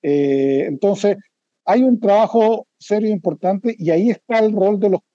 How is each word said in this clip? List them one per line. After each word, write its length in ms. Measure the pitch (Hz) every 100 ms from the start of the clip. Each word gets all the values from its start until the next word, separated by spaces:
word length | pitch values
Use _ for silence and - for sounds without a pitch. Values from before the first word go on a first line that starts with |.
Eh, 640 | 135 143 143 135 135 135 -
entonces, 500 | 139 202 196 202 202 _ _ _ _ -
hay 180 | 220
un 160 | 262 240
trabajo 680 | 226 202 220 233 220 220 - _
serio 320 | - 208 214
e 40 |
importante, 600 | 208 175 147 180 196 226 226
y 140 | 165
ahí 180 | 165 226
está 300 | 220 _ 226
el 120 | 220
rol 280 | 208 190 208
de 100 | 202
los 120 | 185 _